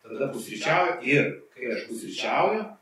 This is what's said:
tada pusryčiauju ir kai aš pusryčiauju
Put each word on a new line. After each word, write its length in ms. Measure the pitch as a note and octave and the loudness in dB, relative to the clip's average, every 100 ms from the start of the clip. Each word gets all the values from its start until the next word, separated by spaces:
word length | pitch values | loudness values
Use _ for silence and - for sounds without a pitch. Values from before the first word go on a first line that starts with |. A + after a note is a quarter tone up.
tada 300 | - A2+ C#3 | -10 -4 -4
pusryčiauju 640 | - - - D3+ E3+ F3 - | -4 -8 -6 0 2 2 0
ir 260 | B2 C#3 - - - | 4 4 4 -2 -14
kai 200 | B2 B2 | -8 -4
aš 160 | - | -4
pusryčiauju 800 | - A2+ - - - C3+ F#3+ A3 G#3+ - | -4 -10 -8 -6 0 2 4 2 -4 -12